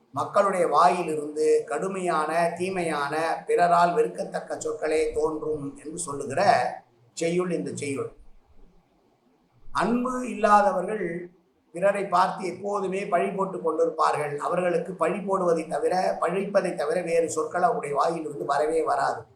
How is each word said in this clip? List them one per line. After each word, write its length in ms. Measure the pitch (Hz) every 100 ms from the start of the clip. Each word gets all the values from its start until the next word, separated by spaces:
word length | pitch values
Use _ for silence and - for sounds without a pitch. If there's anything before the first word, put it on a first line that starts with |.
| _
மக்களுடைய 540 | 139 147 202 196 185 156
வாயிலிருந்து 1000 | 147 180 180 165 151 151 151 156 151 151
கடுமையான, 880 | 147 190 190 180 160 156 175 170 170
தீமையான, 840 | 185 185 165 147 143 156 160 156 -
பிறரால் 480 | 160 175 170 175
வெறுக்கத்தக்க 640 | 151 180 202 180 180 - 147
சொற்களே 560 | 156 151 156 160 156
தோன்றும் 680 | 151 156 151 156 151 139 -
என்று 140 | 147 170
சொல்லுகிற 720 | 143 139 120 143 175 131 - - - _ _
செய்யுள் 400 | - 165 175 180
இந்த 180 | 160 -
செய்யுள். 380 | 117 143 131 113 - - - _ - - _ _ _ _ _ _ _ _ _ -
அன்பு 580 | 135 190 240 247 254 240
இல்லாதவர்கள் 1000 | 202 214 208 196 185 190 214 175 170 175 - _ _ _
பிறரை 340 | 170 196 196 175
பார்த்து 500 | 180 185 - 185 -
எப்போதுமே 500 | 202 202 190 190 196
பழி 240 | 175 202
போட்டு 280 | 190 185 -
கொண்டிருப்பார்கள். 760 | 160 160 165 156 151 147 147 143
அவர்களுக்கு 560 | 143 175 180 170 -
பழி 280 | 180 165 196
போடுவதை 460 | 190 185 175 160 -
தவிர, 520 | - 160 180 - -
பழிப்பதை 540 | 165 190 - 202 180
தவிர 280 | - 147 175
வேறு 280 | 165 165 160
சொற்கள் 320 | 156 156 175
அவருடைய 320 | 180 147 143
வாயிலிருந்து 500 | 139 165 170 151 143
வரவே 380 | 143 143 151 165
வராது. 400 | 147 131 139 113 -